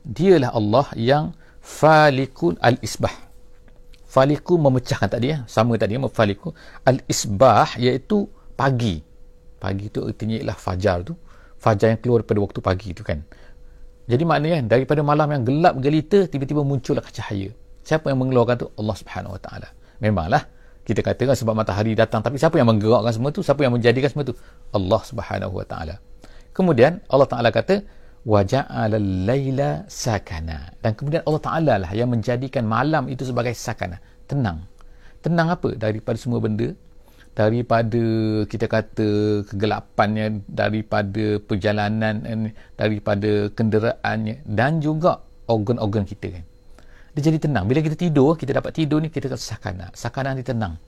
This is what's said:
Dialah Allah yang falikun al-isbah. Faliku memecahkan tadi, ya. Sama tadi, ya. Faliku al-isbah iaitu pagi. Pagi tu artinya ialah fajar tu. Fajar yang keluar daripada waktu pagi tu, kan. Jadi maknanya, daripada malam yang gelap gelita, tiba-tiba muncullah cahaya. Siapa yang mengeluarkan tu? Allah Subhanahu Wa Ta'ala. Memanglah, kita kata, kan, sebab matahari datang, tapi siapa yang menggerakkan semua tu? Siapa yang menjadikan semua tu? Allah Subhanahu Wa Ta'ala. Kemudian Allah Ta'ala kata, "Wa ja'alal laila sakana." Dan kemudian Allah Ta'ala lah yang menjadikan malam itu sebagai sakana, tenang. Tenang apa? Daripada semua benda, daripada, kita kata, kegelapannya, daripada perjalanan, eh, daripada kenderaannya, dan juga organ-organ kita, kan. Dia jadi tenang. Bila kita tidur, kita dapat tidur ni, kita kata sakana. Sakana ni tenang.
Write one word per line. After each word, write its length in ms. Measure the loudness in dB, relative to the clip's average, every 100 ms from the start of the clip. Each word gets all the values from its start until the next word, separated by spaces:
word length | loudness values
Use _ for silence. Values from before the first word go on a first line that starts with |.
Dialah 480 | -12 0 6 6 4
Allah 380 | 0 2 2 2 -2
yang 280 | 2 2 0 -8 -20 -20
falikun 960 | -18 2 6 8 6 4 -4 -2 -2 2
al-isbah. 560 | 2 2 -4 -4 -6 -6 -20 -20 -20 -20 -20 -20 -20 -20 0
Faliku 480 | 2 4 2 2 4
memecahkan 560 | 4 2 -2 -2 0
tadi, 160 | 0 -2
ya. 160 | -4
Sama 320 | -2 0 2 2
tadi, 160 | 0
ya. 80 | -2 -4
Faliku 400 | 0 0 0 -8 -14 -20 0 2
al-isbah 880 | 2 -2 -4 -2 4 6 6 2 0
iaitu 480 | 0 0 0 0 0 -10 -14 -2
pagi. 400 | 0 2 0 -2 -8 -20 -20 -20 -20 -8
Pagi 320 | -6 -6 -6
tu 80 | -6
artinya 400 | -6 -6 -6 -4
ialah 160 | -6 -6
fajar 480 | -6 0 0 0
tu. 80 | -4 -12 -16 -20 -20 0
Fajar 320 | 2 4 4
yang 80 | 2
keluar 240 | 2 0
daripada 140 | 2 0
waktu 180 | 0 -2
pagi 320 | -2 -2 -4 -10
tu, 80 |
kan. 160 | -8 -8 -10 -20 -20 -20 -20 -20 -20 -16 -2
Jadi 160 | 0
maknanya, 400 | 2 0 0 0
daripada 400 | 2 2 2 0
malam 240 | 2 2 2
yang 160 | 0
gelap 320 | 0 4 4 4
gelita, 480 | 0 0 2 2
tiba-tiba 400 | 2 -4 -2 -2
muncullah 400 | 0 -2 -2 -4 -4
cahaya. 400 | -14 -8 -6 -6 -12 -20 -20
Siapa 240 | -4 -2 0
yang 160 | -2
mengeluarkan 320 | 2 2 2 0
tu? 100 | -4
Allah 220 | -6 -6 -6
Subhanahu 400 | -10 -10 -10 -12
Wa 40 |
Ta'ala. 240 | -14 -14 -16 -20 -20 -4
Memanglah, 420 | 0 0 2 0 0 -20 -20 -14
kita 240 | -2 -2
kata, 240 | 0 0 0
kan, 80 | 2
sebab 160 | 0
matahari 400 | -2 -2 -2 0
datang, 260 | 2 2 0
tapi 160 | -2 0
siapa 160 | 2 4
yang 100 | 4
menggerakkan 460 | 4 4 4 2
semua 160 | -2 -2
tu? 140 | -2
Siapa 160 | 0 2
yang 80 | 2 4
menjadikan 320 | 4 4 0
semua 140 | -2
tu? 100 | -6 -8 -14 -20 -4
Allah 280 | -2 2 0
Subhanahu 480 | 0 -10 -6 -6 -6 -8
Wa 40 | -10
Ta'ala. 260 | -10 -10 -12 -16 -20 -20 -20 -8
Kemudian 480 | 0 2 6 6 4 0
Allah 220 | 2 4
Ta'ala 240 | 2 2
kata, 320 | 0 0 0 -2 -20 -20 -12
"Wa 160 | 0 2
ja'alal 880 | 2 -2 -2 -4 -2 0 0 0 0
laila 560 | 0 -2 -2 -2 -4
sakana." 880 | -10 -6 -4 -4 -4 -10 -8 -10 -12 -6
Dan 160 | -4 -4
kemudian 240 | -4 -2
Allah 200 | -2 -2
Ta'ala 280 | -2 0 2 2
lah 60 | 0
yang 160 | -2 0
menjadikan 560 | 0 -2 -4 -2 -4
malam 420 | -2 0 0 0 -2
itu 100 | -6
sebagai 300 | -4 -2 -4
sakana, 480 | -4 -8 -6 -8 -8 -18 -20
tenang. 400 | -6 -2 -2 -4 -12 -20 -20 -20 -20 -8
Tenang 320 | -2 0 0
apa? 240 | 0 -4 -2
Daripada 400 | -4 -4 -4 -4
semua 240 | -2 -2
benda, 320 | 0 -2 -4 -6 -20 -20 -20 -20 -12 0
daripada, 680 | 0 0 0 0 2 0 0 0 0 -2 -2
kita 160 | -4
kata, 420 | -2 -2 -2 -2 0 2 0 0 -4
kegelapannya, 960 | -2 -2 -2 -4 0 0 0 -2 -4 -6
daripada 880 | -2 0 -2 -2 -2 -2 -2 -2 -2
perjalanan, 680 | -2 -2 0 0 -2 -2 -2 -4
eh, 260 | -6 -6 -6 -8 -20
daripada 800 | -4 -2 -2 -2 0 0 0 -2
kenderaannya, 880 | 0 2 2 0 -2 -4 -4 -4 -8 -6
dan 320 | 0 0 0
juga 400 | -2 0 0 0 -8 -16
organ-organ 640 | -2 0 0 -2 0 -2 -4
kita, 320 | -6 -10 -10
kan. 40 | -18 -20 -20 -20 -20 -20 -10
Dia 160 | -2 0
jadi 160 | 2
tenang. 240 | 0 0 2
Bila 160 | 2
kita 160 | 0 -2
tidur, 400 | 0 4 4 2
kita 160 | -2
dapat 160 | -2 -4
tidur 320 | -4 0 0
ni, 80 | -2
kita 160 | -6 -6
kata 80 |
sakana. 560 | -8 -10 -10 -8 -10 -14
Sakana 400 | -10 -8 -6 -6
ni 160 | -6 -4
tenang. 320 | -4 -4 -8